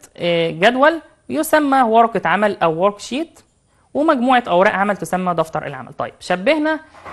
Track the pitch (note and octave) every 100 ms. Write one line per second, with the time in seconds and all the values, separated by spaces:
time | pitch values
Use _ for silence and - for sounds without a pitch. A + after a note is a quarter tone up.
0 | - - F3 E3+ E3 D#3+ G3 B3+ C#4+ E4
1 | - _ - B3 D#4 D#4 C#4+ C4+ A#3 A3+
2 | A#3 G3 F3+ F3+ G#3 G3 E3+ D#3+ G3 G3+
3 | - B3+ E4 _ _ _ _ _ _ B3+
4 | D#4 C#4+ B3 B3+ A#3+ F3 G3+ F#3+ G3+ G3
5 | E3 F#3 F#3 E3+ D#3+ D#3 D3+ C3+ B2 -
6 | A#2+ - - F3+ G3 D#4 D4+ D#4 - -
7 | -